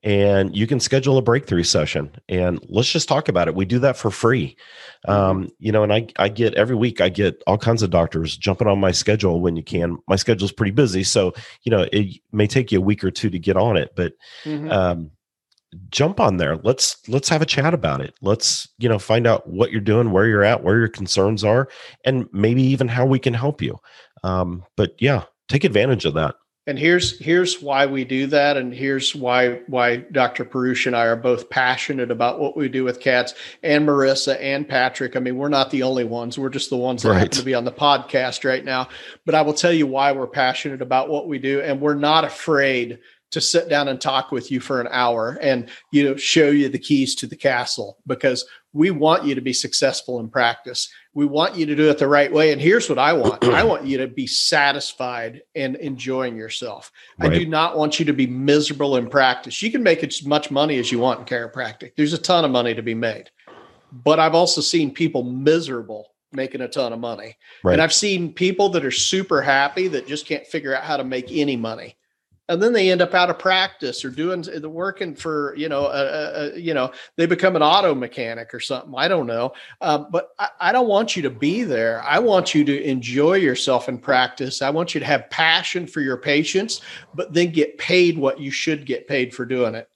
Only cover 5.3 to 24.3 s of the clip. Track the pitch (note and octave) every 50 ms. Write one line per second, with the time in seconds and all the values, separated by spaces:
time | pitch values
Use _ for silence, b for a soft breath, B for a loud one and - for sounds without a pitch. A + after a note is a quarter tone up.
5.3 | F#2+ F#2+ F#2+ F#2 - _ - G#2+ G#2+ A2 G#2+ G#2 G#2 A2 A#2 G#2 - - F#2+ G#2
6.3 | G#2+ G2 A#2 A2 - - G#2+ A#2 B2+ A2 A#2 B2 A2+ - F#2+ F#2 F2 F#2 G2+ F#2
7.3 | - - - - F#2+ A2 - A#2 A#2 A2 G#2+ F#2 E2+ F2 E2+ D#2+ - D#2+ E2 D#2
8.3 | - - - G2+ F#2+ - A#2+ G#2+ G2 G2+ G2 F#2+ F2+ - - - G#2 A2 G#2+ F#2+
9.3 | E2+ E2+ F2 F2+ E2 E2 D#2 - - F2+ E2+ E2+ E2+ - _ - F#2+ G2 - -
10.3 | A#2 F#2+ G2 G2 - - A2+ G2 G2 B2+ C#3+ A#2 F2+ F#2 F#2+ - - A2 G2 F2+
11.3 | - B B B B B B A#2+ A2+ G2 F2+ - - G#2 G#2+ F#2+ F2 - _ _
12.3 | - G#2+ G#2 G#2 - C3+ B2+ - A2+ F#2+ F#2 G2 G#2 - - F#2+ - - - G#2+
13.3 | F2 F2 E2 G2 F#2 F#2 G2+ A#2 G#2+ E2+ C#2+ - _ - F2 - - _ B B
14.3 | B B B D3+ D3+ D3 D3 D#3 D3 G2+ F#2 F2+ F2 E2+ E2 D#2 - _ _ _
15.3 | _ _ _ _ _ _ _ _ - E2+ F#2+ - - - C#3 D#3+ G3+ - - A#2
16.3 | F#2+ F2+ E2+ C#2+ D#2 D#2+ - G#2+ C3 - - - - _ _ - A2+ C#3 - -
17.3 | E3+ D#3 D#3+ - - - C3+ D#3 E3+ D3 G2 D#2+ C#2+ C2+ C2+ - - _ - F#2+
18.3 | G#2+ A2+ - - - - - - _ _ A2+ A#2+ A2+ G2+ - - A2 A#2 A#2+ A#2
19.3 | A2 - - - E2 F#2 A#2 A#2+ - A2 G2+ G#2+ G#2 A2+ A#2+ A2+ F#2+ F#2 G#2 A2+
20.3 | G#2+ G#2 G2+ G#2 A#2+ - - E2+ G2+ A#2 A2+ G#2+ - - G2 F2+ - G2+ F#2+ G2+
21.3 | A2+ G#2 G2+ G#2 A2 B2 C#3 B B B B B B B _ B2+ C3+ B2+ A2+ -
22.3 | - G2 G2+ A2 A#2+ C3 C3 C3 C3+ C3 C3+ A#2+ A#2 B2 B2 C3+ C3 C3 - C3
23.3 | A#2 A#2 B2 C#3+ D3+ - - B1+ G1+ - b b b b b b b b - F#2